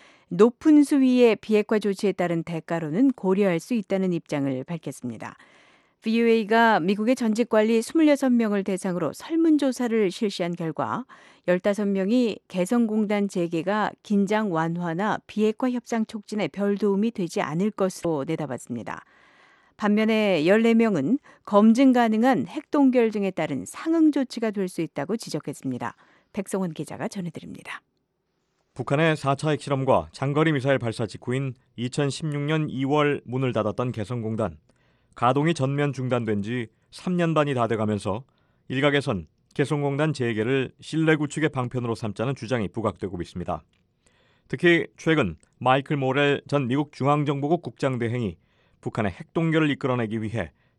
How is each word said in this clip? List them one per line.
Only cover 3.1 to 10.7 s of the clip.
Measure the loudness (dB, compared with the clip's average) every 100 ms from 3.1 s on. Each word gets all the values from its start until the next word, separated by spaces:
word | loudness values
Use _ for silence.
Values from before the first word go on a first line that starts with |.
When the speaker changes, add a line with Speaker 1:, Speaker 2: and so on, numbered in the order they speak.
Speaker 1:
고려할 | 2 0 2 2 0
수 | -2
있다는 | -4 -2 0 0
입장을 | -2 -2 -2 -2 -4
밝혔습니다. | -6 -8 -10 -10 -10 -10 -14 -16 -20 _ _ _ _ _
브이오에이가 | -2 2 4 2 4 4 6 4
미국의 | 2 0 0 0
전직 | 0 0 2
관리 | 2 4 2
스물여섯 | 0 4 4 4 2
명을 | 2 2 0
대상으로 | -2 -2 -2 -2 -4
설문조사를 | -6 -4 2 4 4 2 0 0 2 0
실시한 | 0 -4 -2 -6
결과 | -4 -6